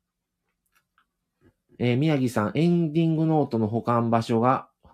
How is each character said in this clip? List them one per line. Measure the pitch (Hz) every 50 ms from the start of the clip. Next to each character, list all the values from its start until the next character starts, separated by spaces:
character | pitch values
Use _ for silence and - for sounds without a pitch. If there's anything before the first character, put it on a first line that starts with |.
| _ _ _ _ _ _ _ _ _ _ _ _ _ _ _ _ _ _ _ _ _ _ _ _ _ _ _ _ _ 95 _ _ _ _ _ -
え | 120 123 120
ー、 |
宮 | 127 147 160 151
城 | 139 127 120
さ | - 110 104
ん、 | 101 -
エ | 143 165
ン | 175 175 175 170 151 147
デ | 165
ィ | 165 165
ン | 160
グ | 156 160
ノ | 160 160 151 143
ー | 139
ト | - 113
の | 110
保 | 104 113 117
管 | - - 117 117 117 117
場 | 113 117
所 | 113 - 120 113
が、 | 117 127 131 - - _ _ _ _ -